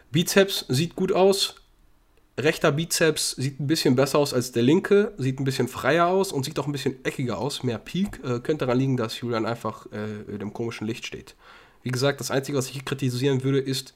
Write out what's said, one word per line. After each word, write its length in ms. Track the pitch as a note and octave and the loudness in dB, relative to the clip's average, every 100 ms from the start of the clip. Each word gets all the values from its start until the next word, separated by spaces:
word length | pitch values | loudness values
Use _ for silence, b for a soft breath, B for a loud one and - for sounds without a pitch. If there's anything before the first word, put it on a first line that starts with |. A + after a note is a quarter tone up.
| _ | _
Bizeps 540 | E3 - G3 G3 - - | -2 4 4 4 0 -2
sieht 280 | B2+ E3+ - | 0 0 0
gut 160 | F#3 | 0
aus. 420 | F3 F#3+ G3 - - - _ _ _ _ _ _ - | 4 4 4 0 -6 -20 _ _ _ _ _ _ -2
Rechter 340 | C#3+ - E3 | 0 2 2
Bizeps 600 | C#3+ E3+ - E3 D3+ - | 0 -2 2 2 2 -2
sieht 280 | - C3 C3+ | -4 -4 -4
ein 60 | C#3+ | -2
bisschen 280 | D#3+ D3+ | 2 4
besser 240 | B2+ C#3 D3+ | 4 4 2
aus 140 | C#3 | 2
als 180 | B2+ A#2+ | 0 0
der 120 | A#2 | 2
linke, 500 | B2 F3+ G3 G3+ G#3 - | 6 4 6 4 4 0
sieht 200 | C3 C3+ | -2 0
ein 60 | |
bisschen 240 | C3+ C3 C3 | 0 0 -2
freier 380 | - B2 E3 F3 | 0 2 4 4
aus 260 | F#3+ F#3+ | 2 0
und 120 | C#3+ | -2
sieht 140 | C3 D#3+ | -4 -4
auch 80 | C#3 | -4
ein 60 | |
bisschen 320 | C#3 - - | -4 -4 -4
eckiger 340 | D3+ D3+ B2 G2+ | -6 -4 -4 -2
aus, 240 | C3 - | -4 -4
mehr 160 | B2 A2 | -4 -4
Peak. 400 | - F3 G3+ - | -4 -2 -2 -4
Äh, 160 | C3+ B2 | -6 -2
könnte 240 | C#3+ D3+ | -2 -2
daran 140 | B2+ B2 | 0 2
liegen, 180 | C3+ B2 | 2 0
dass 240 | A2 - | -2 -4
Julian 260 | A#2+ A2+ A2 | -2 -2 -2
einfach, 400 | A#2 A2 - - | -4 -6 -8 -10
äh, 300 | G#2+ G#2+ G#2 | -8 -8 -8
in 160 | G2+ G2+ | -10 -8
dem 160 | G2+ | -8
komischen 320 | - A#2 - A2 | -6 -6 -6 -6
Licht 200 | A#2 - | -6 -10
steht. 300 | - - - B B B B | -12 -16 -20 B B B B
Wie 80 | A#2+ | -6
gesagt, 280 | B2+ C#3 C#3 | 0 0 0
das 120 | D3+ | -2
Einzige, 260 | C3+ C3+ C#3+ | -2 -2 -2
was 100 | - | -4
ich 60 | |
hier 120 | C3+ | -8
kritisieren 600 | - C3+ C3 A#2+ C#3 C3 | -8 -4 -2 0 0 2
würde, 140 | C3+ C3+ | 2 0
ist 360 | C3 C3 - | 0 -4 -8